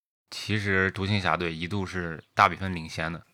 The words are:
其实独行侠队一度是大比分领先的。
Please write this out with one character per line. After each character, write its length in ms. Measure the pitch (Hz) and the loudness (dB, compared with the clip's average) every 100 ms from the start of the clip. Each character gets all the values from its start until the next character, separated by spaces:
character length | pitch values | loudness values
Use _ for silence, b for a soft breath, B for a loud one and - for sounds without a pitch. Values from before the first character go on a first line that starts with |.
| _ _ _ | _ _ _
其 300 | - - 107 | -12 -4 -2
实 320 | 101 95 95 | 2 2 2
独 140 | 92 95 | 0 0
行 140 | 104 | 0
侠 160 | 92 80 | 2 2
队 160 | 87 | 0
一 160 | 82 87 | -4 -4
度 180 | 101 90 | -4 -4
是 380 | 92 85 78 - - | -4 -6 -8 -4 4
大 120 | 98 | 6
比 80 | 80 | 4
分 200 | 95 90 | -4 -4
领 120 | 80 | -6
先 240 | - 80 | -6 -4
的。 100 | 85 - | -6 -12